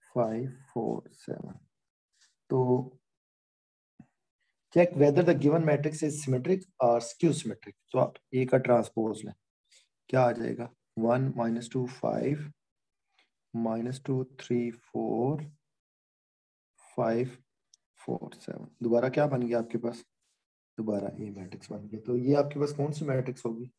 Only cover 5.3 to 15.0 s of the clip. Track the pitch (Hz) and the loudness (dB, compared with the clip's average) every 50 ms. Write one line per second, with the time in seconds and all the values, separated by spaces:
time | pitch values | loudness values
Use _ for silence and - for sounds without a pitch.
5.3 | - 135 127 143 151 165 156 156 147 143 143 151 151 - 160 151 135 - - 135 | 4 4 4 4 4 4 4 4 2 2 0 -2 -4 -2 -4 -4 -4 -4 -2 -2
6.3 | 131 123 127 165 185 185 - _ _ _ 131 120 117 120 - - - _ - 165 | -2 0 2 0 -2 -2 -2 _ _ _ 2 4 4 2 0 -4 -6 _ 2 2
7.3 | 139 - - 113 101 - - - - _ _ _ - 123 131 - - - _ _ | 2 2 -2 -8 -10 -10 -14 -20 -20 _ _ _ 0 0 0 0 -2 -14 _ _
8.3 | - 127 127 127 - 131 131 - 123 120 110 - _ - 110 110 104 101 - 107 | -2 -2 0 4 2 2 4 6 4 4 4 0 _ -2 -2 -2 -2 -6 -8 -14
9.3 | - _ _ _ _ _ _ _ _ - _ _ _ _ _ _ - 131 127 120 | -14 _ _ _ _ _ _ _ _ -20 _ _ _ _ _ _ 2 4 4 4
10.3 | 120 117 113 123 120 120 120 120 _ _ _ _ _ - 110 113 120 127 135 135 | 2 0 -4 -6 -4 -6 -8 -12 _ _ _ _ _ -2 2 2 2 2 2 0
11.3 | 131 - 120 117 113 117 117 - - 131 127 123 - - - - 110 113 - - | 0 0 0 0 0 -2 -4 -4 -4 -4 -4 -4 -6 -4 -4 -2 -2 0 0 -2
12.3 | 147 151 151 147 - _ _ _ _ _ _ _ _ _ _ _ _ _ _ _ | -2 -2 -6 -12 -14 _ _ _ _ _ _ _ _ _ _ _ _ _ _ _
13.3 | _ _ _ _ _ 117 117 113 113 113 113 123 131 135 - - 135 131 127 - | _ _ _ _ _ -2 -2 -2 -2 -2 -4 -4 -6 -8 -4 -4 -2 -2 -2 -6
14.3 | - - - - 123 120 120 120 113 - _ _ _ 117 | -10 -20 -6 -2 -2 0 0 -2 -6 -10 _ _ _ -6